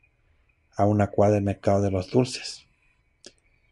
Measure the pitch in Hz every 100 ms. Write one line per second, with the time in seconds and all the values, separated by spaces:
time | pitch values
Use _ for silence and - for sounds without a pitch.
0 | _ _ _ _ _ _ _ - 101 104
1 | 101 - 101 104 98 95 - 98 101 95
2 | 90 123 127 - - - _ _ _ _
3 | _ _ - - _ _ _